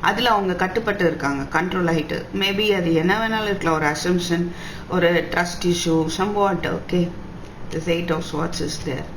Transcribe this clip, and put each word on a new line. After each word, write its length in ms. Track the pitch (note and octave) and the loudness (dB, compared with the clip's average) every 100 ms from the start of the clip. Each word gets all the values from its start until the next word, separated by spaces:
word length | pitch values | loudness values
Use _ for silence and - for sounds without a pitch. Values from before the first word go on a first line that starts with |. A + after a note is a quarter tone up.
| E3 | 0
அதுல 200 | G3+ B3 G#3+ | 0 2 2
அவங்க 180 | G3 F3+ | 2 0
கட்டுப்பட்டு 420 | F#3 A3+ A3 G3+ F3 | 0 0 -2 2 0
இருக்காங்க, 320 | D#3 C#3+ C#3 C#3 D#3 | 2 -2 -2 -2 -2
கண்ட்ரோல் 340 | F3+ F#3 F3 | 0 0 2
ஆயிட்டு. 260 | E3 D3+ - - G3 | 2 0 -4 -4 -2
Maybe 260 | G3 G3 G#3+ G3 | 0 2 2 2
அது 120 | F3 E3 | 4 4
என்ன 120 | E3+ G#3 | 4 2
வேணாலும் 280 | A3+ A3 G#3+ | 2 0 0
இருக்கலாம், 280 | G3 D#3+ D#3 | 0 2 2
ஒரு 100 | D3+ D3+ | 2 0
அசம்ப்ஷன், 500 | F3+ F3+ E3+ E3+ F3 - - - - E3+ | 0 0 2 0 0 -4 -10 -10 -2 2
ஒரு 140 | E3+ F3 D#3+ | 4 4 2
ட்ரஸ்ட் 340 | - F3 - F3 | 0 0 0 0
இஷ்யூ, 240 | F3 E3+ D#3+ D#3 D#3+ | 0 2 2 2 0
somewhat. 440 | G3 G#3 G3+ F#3 D3+ E3+ | 0 2 2 2 -2 -4
ஓகே, 240 | - F3+ F3 - - - - - - | -2 0 0 -2 -12 -12 -14 -12 -8
this 160 | D3+ D#3+ E3+ | -6 -2 -2
eight 140 | F3 D#3+ | 0 -2
of 80 | - | -2
swords 320 | D3+ E3 - D3+ | -4 -4 -4 -4
is 80 | - D#3+ | -4 -6
there. 200 | B2+ - | -6 -6